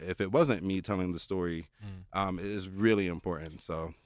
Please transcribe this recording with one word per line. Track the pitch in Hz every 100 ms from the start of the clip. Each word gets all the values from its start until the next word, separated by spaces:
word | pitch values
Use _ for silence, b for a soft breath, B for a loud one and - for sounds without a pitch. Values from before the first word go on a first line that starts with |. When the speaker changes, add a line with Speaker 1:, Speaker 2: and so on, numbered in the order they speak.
Speaker 1:
if | 87 87
it | 95
wasn't | 135 151 98
me | 95 95
telling | 90 98 90
the | 85
story, | - 95 87 82 80 B
Speaker 2:
Mm. | 104 92 90 95
Speaker 1:
um, | 95 90
is | 101 104 92
really | 95 110 104 92
important. | 82 95 82 80 82
So | - 80 82 -